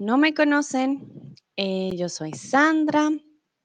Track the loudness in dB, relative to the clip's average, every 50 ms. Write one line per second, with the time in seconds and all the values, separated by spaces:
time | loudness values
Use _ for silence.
0 | -2 0 2 4 4 4 4 2 2 4 4 2 0 0 -2 -2 0 0 -2 -4
1 | -8 -14 -18 -18 -18 -20 -20 -20 _ _ _ -4 -4 -2 -2 -2 -2 -4 -4 -4
2 | -4 -6 -6 -8 -10 -10 -10 -12 -6 0 2 4 4 4 4 2 2 2 2 2
3 | 2 2 0 -4 -6 _ _ _ _ _ _ _